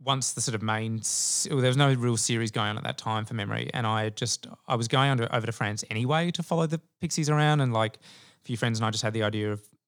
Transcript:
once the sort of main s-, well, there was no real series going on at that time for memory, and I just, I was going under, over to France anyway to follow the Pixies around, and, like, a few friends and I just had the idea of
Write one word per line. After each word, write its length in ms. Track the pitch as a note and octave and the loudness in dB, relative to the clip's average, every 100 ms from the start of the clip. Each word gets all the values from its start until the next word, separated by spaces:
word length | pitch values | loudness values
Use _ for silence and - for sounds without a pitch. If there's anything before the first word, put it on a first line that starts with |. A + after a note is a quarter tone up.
once 300 | B2+ C3+ B2+ | -2 -2 -2
the 60 | - | -4
sort 160 | - A2 | -2 -2
of 60 | |
main 380 | A2 A2 A2+ A2+ | -2 -2 -2 -4
s-, 480 | G#2+ - - - - | -4 -2 -2 -2 0
well, 80 | C#3+ | 2
there 80 | B2+ | 2
was 60 | B2+ | 4
no 160 | C#3+ | 4
real 220 | C3 A#2+ A2+ | 4 2 0
series 360 | - A#2 A2+ | 0 0 0
going 180 | A2 G#2 | -2 -2
on 80 | G#2+ | -2
at 60 | - | -6
that 120 | - | -6
time 280 | - A2 G#2+ | -4 -4 -4
for 80 | |
memory, 360 | A#2 G2+ A2 A#2+ | -4 -4 -4 -4
and 120 | - A2+ | -2 0
I 240 | A2 A2 | 0 -2
just, 380 | G#2+ A#2+ - - - - | -2 -4 -4 -8 -12 -2
I 60 | A#2 | -2
was 120 | A2+ | 2
going 220 | C#3 C#3 | 4 4
under, 180 | C3 A#2 B2 | 2 0 0
over 100 | A2 | -2
to 60 | |
France 320 | A2 G#2+ G#2+ - | -2 -2 -4 -4
anyway 420 | A2 B2 D#3 E3+ | -2 0 0 0
to 120 | E3+ | -2
follow 220 | E3 E3 D#3+ | -2 0 0
the 140 | D#3+ - - | -2 -8 -8
Pixies 280 | E3+ - D3 | -4 -2 2
around, 300 | D3+ D3+ D3+ | 4 4 4
and, 140 | C3+ | 4
like, 240 | A2+ A2 - | 2 0 -2
a 480 | - - - _ - | -20 -20 -20 _ -8
few 100 | A#2+ | -2
friends 240 | A#2+ A2+ | 0 0
and 60 | A2 | 0
I 60 | |
just 120 | G#2+ | 0
had 80 | A2+ | -2
the 100 | A2 | 0
idea 280 | G#2 G#2+ G#2 | 0 0 -2
of 100 | G#2 - _ | -4 -8 _